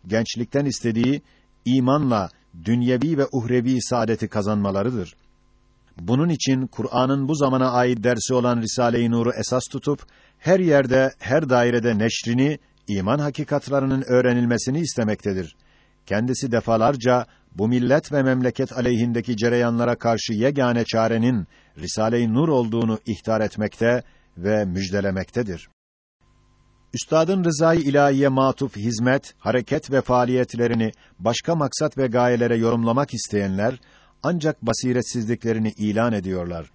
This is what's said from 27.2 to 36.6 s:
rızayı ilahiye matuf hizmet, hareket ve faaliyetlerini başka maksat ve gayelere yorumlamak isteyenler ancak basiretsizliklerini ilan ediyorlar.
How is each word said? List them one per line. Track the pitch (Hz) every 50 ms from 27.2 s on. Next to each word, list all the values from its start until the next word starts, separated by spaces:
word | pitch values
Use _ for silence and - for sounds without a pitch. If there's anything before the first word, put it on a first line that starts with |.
| 160 165 196 190 180
rızayı | 170 156 139 165 165 165 170
ilahiye | 147 139 139 143 143 143 139 135 143
matuf | 139 131 135 135 135 127 - 143 123 -
hizmet, | 104 101 117 117 107 120 127 131 139 - - _ _
hareket | - - 113 127 107 - 135 139 - -
ve | 135 131
faaliyetlerini | 123 - 123 123 123 120 127 127 123 - - 117 120 117 120 117 113 110 - _ _ _ _ -
başka | 90 113 120 - - - 165
maksat | 160 147 127 - - 156 147 -
ve | 135 135
gayelere | 127 113 123 123 123 123 117 120 117 120
yorumlamak | 113 113 117 117 117 117 117 117 131 143 - -
isteyenler | 110 - - - 104 101 98 95 98 104 117 127 127 _ _ _ _ _ _ _ _ -
ancak | 147 180 170 147 156 147 _
basiretsizliklerini | - 117 117 - - 127 123 123 117 - - 123 110 107 117 110 - 113 113 113 110 110 -
ilan | - 104 107 101 110 117 120 110
ediyorlar. | 101 87 95 92 90 87 87 87 82